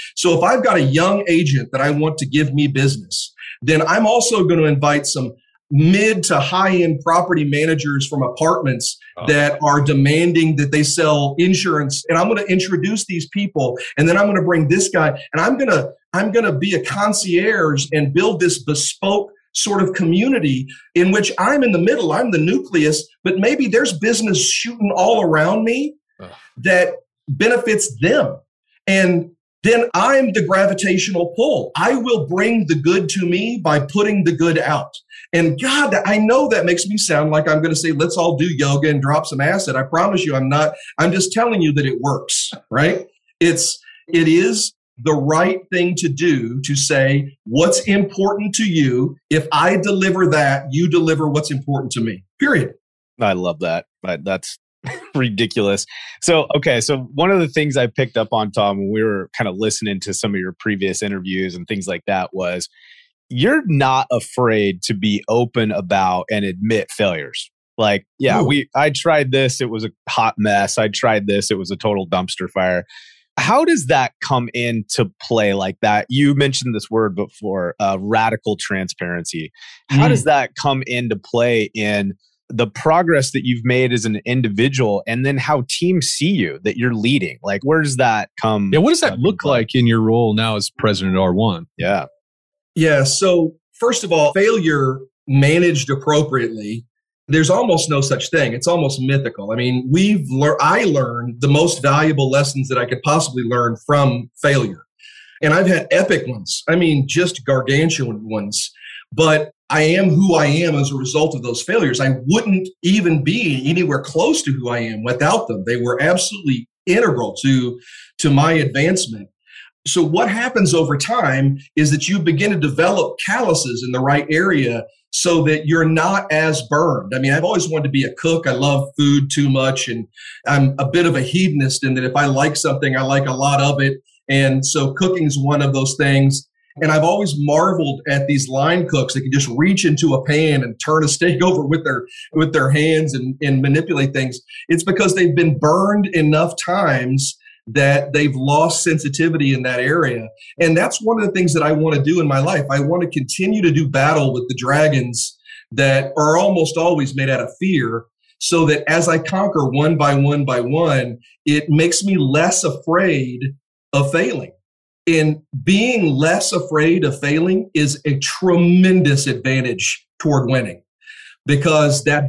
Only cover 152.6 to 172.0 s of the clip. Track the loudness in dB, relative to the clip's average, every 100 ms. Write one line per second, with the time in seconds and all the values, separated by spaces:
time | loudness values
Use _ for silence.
152.6 | -2 -2 0 -2 -2 -4 -4 -2 -2 2
153.6 | 2 2 0 0 2 2 0 -2 -6 -6
154.6 | -2 2 2 2 -2 -6 -8 -12 -20 -20
155.6 | _ 0 2 2 0 0 2 4 2 2
156.6 | 0 0 0 0 -2 -2 -2 -2 -4 -4
157.6 | -2 0 -2 -6 -10 _ _ _ 0 2
158.6 | 4 2 0 0 2 0 -2 -2 0 0
159.6 | 0 0 0 2 2 2 2 2 0 -2
160.6 | 0 0 2 0 -2 -8 _ _ 0 0
161.6 | 2 2 2 0 0 0 2 2 2 0
162.6 | -2 -4 -2 0 2 0 -4 -6 -8 -10
163.6 | _ _ _ -2 0 0 -2 -4 -10 -18
164.6 | _ _ _ _ 0 2 2 -2 _ -6
165.6 | 0 2 2 0 0 2 2 0 -2 -4
166.6 | -2 0 2 2 0 -2 -2 0 0 0
167.6 | -2 -2 0 -2 -2 -2 -4 -2 2 4
168.6 | 6 6 6 4 4 2 0 -4 -2 -2
169.6 | -2 -4 -6 -6 _ _ 0 0 2 0
170.6 | -2 -10 _ _ -20 -20 -20 -10 -2 0
171.6 | 2 4 2 2